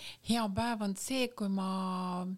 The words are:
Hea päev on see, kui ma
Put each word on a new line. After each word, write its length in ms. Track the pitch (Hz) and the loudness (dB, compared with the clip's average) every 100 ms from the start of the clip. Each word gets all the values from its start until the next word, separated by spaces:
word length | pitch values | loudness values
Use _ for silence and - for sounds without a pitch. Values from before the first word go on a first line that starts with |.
| - - | -14 -10
Hea 240 | - 233 214 | 2 2 2
päev 340 | 196 233 226 | 0 0 2
on 120 | 208 196 | 0 -2
see, 320 | - 262 247 | -2 0 0
kui 220 | - 202 | 0 0
ma 180 | 196 190 190 185 185 185 180 185 | 2 2 0 0 0 -2 -2 -2